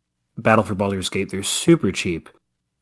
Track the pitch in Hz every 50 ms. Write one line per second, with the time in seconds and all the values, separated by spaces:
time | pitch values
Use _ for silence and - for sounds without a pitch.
0 | _ _ _ _ _ _ _ - 110 113 110 113 104 92 104 92 101 101 98 95
1 | 90 - - 101 98 90 - 95 98 - - - - - 170 160 - 104 87 -
2 | - 92 85 78 - - - _ _ _ _ _ _ _ _ _